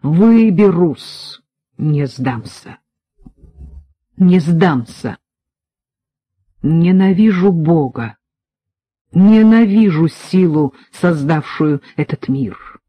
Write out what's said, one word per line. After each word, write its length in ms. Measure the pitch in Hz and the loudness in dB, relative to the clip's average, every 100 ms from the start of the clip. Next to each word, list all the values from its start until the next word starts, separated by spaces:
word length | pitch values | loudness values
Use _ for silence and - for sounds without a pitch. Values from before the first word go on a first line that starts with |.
Выберусь. 1400 | 139 165 226 226 226 180 208 175 175 131 - - - - _ _ _ - | -2 2 4 4 2 2 2 2 -2 -4 -14 -20 -20 -20 _ _ _ -8
Не 300 | 151 147 139 | -4 -4 -4
сдамся. 720 | - 131 120 - - - - _ _ _ _ - _ - _ - - _ _ _ | -6 -8 -8 -14 -20 -20 -20 _ _ _ _ -20 _ -20 _ -20 -20 _ _ _
Не 240 | - 180 180 | 0 2 2
сдамся. 800 | 156 165 180 135 117 - 120 - _ _ _ _ _ _ _ _ _ _ _ _ _ _ | 0 0 0 -2 -8 -12 -14 -14 _ _ _ _ _ _ _ _ _ _ _ _ _ _
Ненавижу 880 | 151 165 170 185 190 185 220 180 196 | -2 0 2 2 2 2 0 2 0
Бога. 680 | 170 156 165 131 123 117 - _ _ _ _ _ _ _ _ _ | 0 0 -2 -2 -8 -12 -14 _ _ _ _ _ _ _ _ _
Ненавижу 960 | 165 196 220 220 226 220 202 208 151 160 | 2 4 6 4 4 2 2 2 0 -2
силу, 680 | - - 185 180 151 143 _ _ | -4 -4 0 0 0 -4 _ _
создавшую 920 | - 180 160 143 156 - - 156 143 - | -6 -4 -2 -2 -4 -6 -4 -4 -4 -8
этот 320 | - 147 147 - | -10 -8 -8 -6
мир 540 | 135 113 - - - | -6 -6 -12 -20 -20